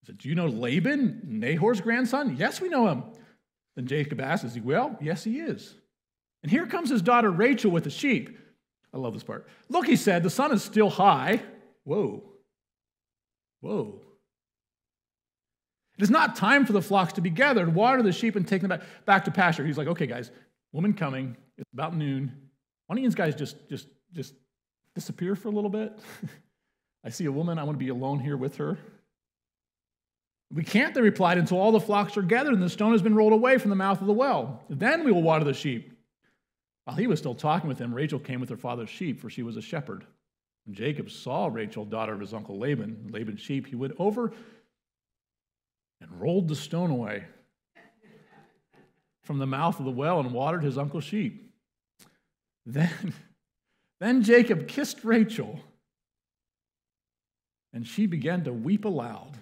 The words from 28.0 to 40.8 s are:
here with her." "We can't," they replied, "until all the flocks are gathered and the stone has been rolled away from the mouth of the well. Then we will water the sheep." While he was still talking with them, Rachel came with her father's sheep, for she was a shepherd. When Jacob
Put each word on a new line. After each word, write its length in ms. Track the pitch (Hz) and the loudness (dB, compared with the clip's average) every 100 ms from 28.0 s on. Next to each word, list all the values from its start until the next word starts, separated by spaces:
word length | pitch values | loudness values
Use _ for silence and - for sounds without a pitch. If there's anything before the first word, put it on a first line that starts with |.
| 131 143 | -4 -4
here 180 | 135 143 | -4 -4
with 180 | 127 - | -4 -6
her." 220 | 147 196 - - _ _ _ _ _ _ _ _ _ _ _ _ _ _ _ | -6 -6 -10 -20 _ _ _ _ _ _ _ _ _ _ _ _ _ _ _
"We 120 | 147 | -8
can't," 320 | 160 208 302 302 | 0 2 2 4
they 60 | |
replied, 360 | 220 - 180 180 | 4 6 4 4
"until 220 | 165 180 | 2 4
all 140 | 202 | 6
the 80 | 220 | 4
flocks 340 | 214 208 208 214 | 4 0 0 -2
are 60 | |
gathered 320 | 185 226 294 | 2 2 4
and 100 | 226 | 2
the 60 | 180 | 0
stone 240 | - 208 | 0 4
has 80 | 226 | 4
been 120 | 196 | 4
rolled 200 | 214 214 | 6 6
away 240 | 220 247 262 | 6 6 4
from 140 | 208 | 4
the 40 | 196 | 0
mouth 240 | 190 196 | 2 0
of 80 | 196 | 2
the 60 | |
well. 500 | 208 277 185 120 123 - | 2 2 0 -2 -10 -10
Then 340 | 139 214 330 | -2 0 2
we 80 | 302 | 4
will 100 | 180 | 4
water 220 | 160 160 | 6 4
the 100 | 147 | 2
sheep." 380 | 131 151 117 - - _ _ _ _ _ _ _ _ - | -2 -4 -6 -10 -20 _ _ _ _ _ _ _ _ -10
While 120 | 143 | -2
he 80 | 240 | 0
was 140 | 156 | 0
still 160 | 147 117 | -2 -4
talking 320 | 151 165 156 | 0 0 -2
with 100 | - | -6
them, 160 | 120 | -6
Rachel 240 | 120 151 143 | -4 -4 -4
came 220 | - 127 | -6 -8
with 100 | 127 | -8
her 80 | 117 | -8
father's 320 | 127 120 110 | -8 -8 -10
sheep, 300 | - 180 113 | -8 -8 -6
for 100 | 117 | -10
she 140 | - | -10
was 140 | 117 113 | -10 -10
a 40 | |
shepherd. 460 | 107 160 147 - - _ _ _ _ _ - | -8 -10 -8 -14 -16 _ _ _ _ _ -18
When 80 | |
Jacob 380 | 98 | -8